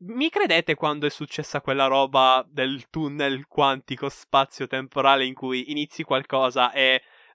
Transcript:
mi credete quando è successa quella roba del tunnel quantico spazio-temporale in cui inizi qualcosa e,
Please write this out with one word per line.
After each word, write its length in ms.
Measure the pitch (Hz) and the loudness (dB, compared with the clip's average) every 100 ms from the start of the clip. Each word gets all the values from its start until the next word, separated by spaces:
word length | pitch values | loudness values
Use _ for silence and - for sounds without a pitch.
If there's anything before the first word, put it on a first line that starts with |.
mi 260 | 180 240 320 | -10 -4 -2
credete 440 | 415 349 165 165 | 0 2 2 0
quando 320 | 151 151 147 147 | -2 -4 -2 -4
è 40 | |
successa 500 | - 151 - - 143 | -6 -10 -10 -8 -6
quella 260 | - 135 135 | -2 0 2
roba 580 | 135 135 135 131 131 127 | 2 2 4 4 4 0
del 420 | 143 131 135 - | -4 -4 -6 -10
tunnel 580 | 160 147 147 139 135 - | -6 -6 -2 -2 -4 -4
quantico 640 | - 135 131 - 131 139 | 0 0 0 -6 -8 -8
spazio-temporale 1160 | - - 135 135 - 131 131 131 139 135 135 | -10 0 0 0 -4 -8 -6 -4 0 4 4
in 100 | 131 | 0
cui 360 | 131 131 127 131 | -4 -6 -6 -4
inizi 320 | 147 147 - | -6 -6 -8
qualcosa 680 | 156 131 - 135 131 127 123 | -2 -2 -2 0 0 2 0
e, 300 | 139 131 131 - _ _ | 2 2 2 -2 _ _